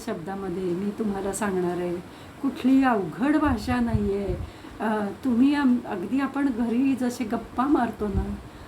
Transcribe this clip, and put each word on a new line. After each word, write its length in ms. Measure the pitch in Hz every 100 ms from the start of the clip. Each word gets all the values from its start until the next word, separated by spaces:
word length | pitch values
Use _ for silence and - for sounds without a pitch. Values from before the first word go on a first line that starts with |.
| -
शब्दामध्ये 560 | 180 160 196 190 180
मी 280 | 185 175 202
तुम्हाला 420 | 202 214 196 196
सांगणार 440 | 196 208 185 175 175
आहे. 200 | 175 175 - - - -
कुठली 420 | 269 - 254 269
अवघड 520 | 262 214 170 170 285 302
भाषा 440 | 294 233 254 247
नाही 360 | 233 220 202 202
आहे. 180 | 190 - - - - -
अ, 260 | 214 214 202 -
तुम्ही 300 | 269 233 277
आम-, 320 | 294 269 240 -
अगदी 340 | 196 180 269
आपण 280 | 269 277 277
घरी 460 | 226 226 233 269
जसे 300 | 240 247 247
गप्पा 420 | 208 226 - - 277
मारतो 420 | 277 220 - 208
ना, 260 | 190 202 202 - -